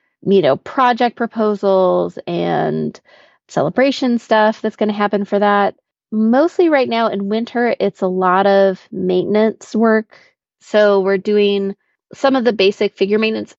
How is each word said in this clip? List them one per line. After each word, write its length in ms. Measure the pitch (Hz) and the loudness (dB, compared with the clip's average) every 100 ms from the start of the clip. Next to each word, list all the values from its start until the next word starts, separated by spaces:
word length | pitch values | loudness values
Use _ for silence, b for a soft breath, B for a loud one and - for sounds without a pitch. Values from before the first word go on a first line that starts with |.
| _ _ - | _ _ 0
you 160 | 196 | 2
know, 140 | 147 143 | 4 0
project 580 | - - 247 240 240 - | -4 0 0 0 -2 -2
proposals 1000 | 233 226 214 208 196 190 185 180 175 - - | -6 -2 -2 0 0 2 2 0 -2 -8 -8
and 720 | 175 170 160 156 156 156 - b b b b _ | -4 -2 -2 -2 -4 -6 -10 b b b b _
celebration 720 | - 143 247 269 - 254 240 | -4 -2 0 0 0 -2 -2
stuff 420 | - 220 214 - | 0 2 2 0
that's 140 | 220 | -6
gonna 180 | - 214 | -4 -4
happen 320 | 208 208 202 | -2 -2 -2
for 140 | 202 208 | -2 0
that. 380 | 208 202 202 - _ _ _ | 2 2 0 -4 _ _ _
Mostly 580 | 214 220 254 339 - 339 | -2 2 2 2 2 2
right 180 | 285 240 | 2 0
now 180 | 226 226 | -2 -2
in 200 | 208 196 | -2 -4
winter, 480 | 214 233 240 240 - | -4 -4 -2 -2 -2
it's 220 | 202 - | -4 -2
a 60 | 185 | -4
lot 380 | 185 185 185 196 | 0 0 2 2
of 320 | 196 196 185 _ | 4 2 0 _
maintenance 840 | 190 185 180 - 208 220 - - 214 | -6 -2 -2 0 0 0 -4 -8 -2
work. 420 | 226 220 220 b b _ _ _ | 0 0 -2 b b _ _ _
So 400 | - 214 208 196 | -4 2 2 2
we're 180 | 190 196 | 0 -2
doing 580 | 208 208 202 202 196 202 _ _ _ | 0 0 0 0 -4 -10 _ _ _
some 200 | - 269 262 | -4 0 0
of 80 | |
the 80 | 233 | 0
basic 420 | 214 196 - 202 | 2 0 0 -4
figure 240 | - 196 214 | -2 -2 0
maintenance. 360 | 220 220 208 | 0 -4 -8